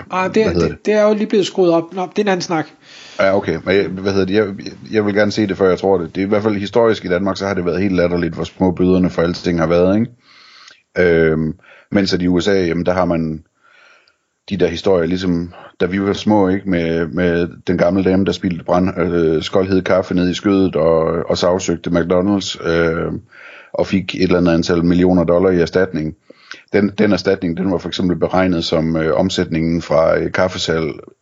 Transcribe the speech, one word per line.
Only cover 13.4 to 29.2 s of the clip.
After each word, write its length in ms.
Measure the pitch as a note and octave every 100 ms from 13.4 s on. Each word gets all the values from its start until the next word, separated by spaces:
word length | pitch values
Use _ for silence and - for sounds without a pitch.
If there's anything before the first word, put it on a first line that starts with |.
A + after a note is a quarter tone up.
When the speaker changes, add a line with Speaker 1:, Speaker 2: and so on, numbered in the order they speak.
| - _ _ _ - _ _ _ _ _ -
Speaker 2:
de 80 | G2
der 100 | E2+
historier, 380 | E2+ G2+ F#2 E2
ligesom 480 | F#2 F#2 E2+ F2 - - -
da 60 | F2+
vi 160 | G2
var 120 | G2
små, 360 | F#2 G#2 G#2+ F#2+
ikke? 200 | G2 G2
Med, 380 | F2 E2 E2 E2
med 400 | D#2 F2+ E2+ F2 - -
den 100 | F2
gamle 260 | F2 F#2+
dame, 220 | F#2 F#2 F#2+
der 60 |
spildte 340 | F2 F#2+ D#2+ -
brand-, 360 | F2 F#2 -
øh, 420 | F2 F2 D#2+ D#2+
skoldhed 380 | - G2 F#2+ F#2
kaffe 320 | F2+ F#2 -
ned 160 | F2+ F2+
i 40 |
skødet 420 | E2+ G#2 G2 F#2 E2
og, 280 | D#2+ D#2+ E2 E2+ -
og 80 | F2+
sagsøgte 520 | F2+ F#2+ F2+ E2 F2
McDonald's, 800 | E2+ E2 F2+ G2 G2+ - - E2+
øh, 420 | E2 E2 E2 D#2+ E2 - - - - -
og 140 | - F2
fik 280 | F#2+ F2+ -
et 60 |
eller 160 | F2+ F2+
andet 160 | F2
antal 320 | E2 E2+ E2+ F2
millioner 380 | F2 F#2 F#2
dollar 260 | E2 F2 F#2+
i 100 | F2+
erstatning. 560 | D#2+ F#2 F#2+ D#2+ D#2 - _ - - - _
Den, 180 | G2+ G2+ G2+
den 140 | G#2
erstatning, 440 | F2+ G2 F#2+ F2+ E2
den 140 | F#2+
var 60 | E2+
for 100 | F2
eksempel 300 | - F#2 E2
beregnet 460 | E2+ F2+ F#2 E2+
som, 320 | - E2 D#2+ D#2+
øh, 200 | D#2+
omsætningen 680 | D2